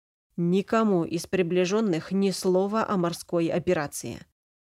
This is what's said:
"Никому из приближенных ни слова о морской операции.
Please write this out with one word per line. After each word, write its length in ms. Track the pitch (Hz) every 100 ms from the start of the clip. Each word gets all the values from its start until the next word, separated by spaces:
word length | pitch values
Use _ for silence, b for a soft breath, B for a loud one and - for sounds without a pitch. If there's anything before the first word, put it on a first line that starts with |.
| _ _ _ -
"Никому 680 | 175 190 - 226 220 180
из 220 | 160 165 -
приближенных 840 | 185 170 180 180 208 220 160 -
ни 180 | 196 196
слова 560 | 180 190 185 196 220 -
о 120 | 190
морской 480 | 170 170 - 170 165
операции. 760 | 165 160 170 143 - 117 - - _ _ _